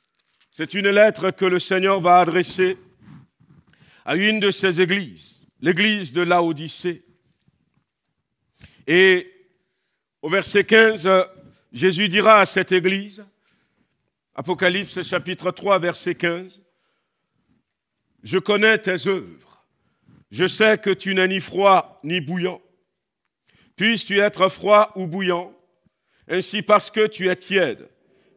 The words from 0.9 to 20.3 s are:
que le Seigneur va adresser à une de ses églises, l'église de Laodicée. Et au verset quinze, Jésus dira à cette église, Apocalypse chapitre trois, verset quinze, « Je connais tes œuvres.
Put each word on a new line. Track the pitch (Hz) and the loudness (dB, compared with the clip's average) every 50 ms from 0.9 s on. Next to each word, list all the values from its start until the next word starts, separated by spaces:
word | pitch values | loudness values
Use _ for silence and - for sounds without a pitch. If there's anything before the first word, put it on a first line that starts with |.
| 202 202 214 214 208 - 185 190 | 4 4 4 4 2 0 -4 -4
que | 180 - 196 | -2 -2 -2
le | 180 180 175 | 0 0 -2
Seigneur | - - 190 185 180 196 196 190 | -2 -2 -2 0 0 0 0 0
va | 165 175 175 180 | 2 4 4 6
adresser | 175 170 165 185 175 - - 185 185 180 190 - _ _ _ _ _ - - - - _ _ _ _ _ _ _ _ _ _ _ _ _ _ _ _ | 4 4 0 -2 -2 -4 -2 -2 -2 -2 -2 -6 _ _ _ _ _ -20 -20 -20 -20 _ _ _ _ _ _ _ _ _ _ _ _ _ _ _ _
à | - 143 | -6 -2
une | 175 202 214 220 214 | 0 0 0 0 0
de | 196 196 | 0 -2
ses | 185 - - 190 170 165 | 0 0 -2 0 2 2
églises, | 185 170 190 202 180 123 90 78 - - _ _ _ _ _ _ | 0 0 0 -2 -4 -8 -14 -20 -20 -20 _ _ _ _ _ _
l'église | 127 156 185 160 208 220 208 208 185 127 123 | -2 -2 0 2 0 0 0 -2 -4 -4 -4
de | 170 | -2
Laodicée. | 175 170 180 175 170 165 160 139 165 156 - - - 180 170 - _ _ _ _ _ _ _ _ _ _ _ _ _ _ _ _ _ _ _ _ _ _ _ _ _ _ _ _ _ _ _ _ - - _ _ _ | 0 2 2 2 2 0 -4 -6 -10 -14 -14 -10 -8 -8 -8 -10 _ _ _ _ _ _ _ _ _ _ _ _ _ _ _ _ _ _ _ _ _ _ _ _ _ _ _ _ _ _ _ _ -20 -20 _ _ _
Et | 139 165 180 190 190 185 180 - - _ _ _ _ _ _ _ _ _ _ _ _ _ _ _ _ _ _ - | 0 4 4 6 6 4 2 0 -6 _ _ _ _ _ _ _ _ _ _ _ _ _ _ _ _ _ _ -6
au | 156 | -4
verset | 175 196 - - - 202 190 | -4 -4 -4 -2 -2 -2 2
quinze, | - 220 220 226 220 220 185 151 190 190 185 180 190 - - - - _ _ _ _ | 4 4 4 6 4 2 0 0 2 2 2 0 -2 -8 -18 -20 -20 _ _ _ _
Jésus | - 120 156 190 170 170 214 190 | -6 -2 -2 0 0 0 -2 0
dira | 170 208 190 220 220 208 | 0 2 4 6 6 6
à | 190 | 4
cette | - - 190 185 - | 2 0 -4 -2 0
église, | 185 180 165 190 196 196 202 208 196 214 202 - _ _ _ _ _ _ _ _ _ _ _ _ _ _ _ _ _ _ _ _ _ | 0 0 0 0 -2 -4 -6 -12 -18 -20 -20 -20 _ _ _ _ _ _ _ _ _ _ _ _ _ _ _ _ _ _ _ _ _
Apocalypse | 135 127 170 185 - 190 180 180 202 196 - - 185 170 | -12 -8 -6 -4 0 0 0 0 -2 -4 -8 -10 -10 -8
chapitre | - 185 175 143 175 180 - 160 180 | -6 -6 -6 -6 -8 -10 -8 -6 -8
trois, | - - - 202 196 | -8 -4 -2 0 0
verset | 180 165 175 165 - - 180 170 | 0 0 -2 -6 -6 -6 -8 -6
quinze, « | - 175 170 170 175 185 185 _ _ _ _ _ _ _ _ _ _ _ _ _ _ _ _ _ _ _ _ _ _ _ _ _ _ _ _ _ _ _ _ _ _ - | -4 -4 -4 -4 -6 -10 -16 _ _ _ _ _ _ _ _ _ _ _ _ _ _ _ _ _ _ _ _ _ _ _ _ _ _ _ _ _ _ _ _ _ _ -10
Je | 104 156 185 | -6 -4 -2
connais | - - 208 202 214 220 220 214 | 0 0 0 2 4 4 2 2
tes | 214 190 185 165 120 | 0 -4 -6 -4 -4
œuvres. | 190 190 175 113 87 80 65 _ _ _ _ _ _ _ _ _ _ _ _ _ _ _ _ _ _ | -4 -4 -4 -6 -12 -18 -20 _ _ _ _ _ _ _ _ _ _ _ _ _ _ _ _ _ _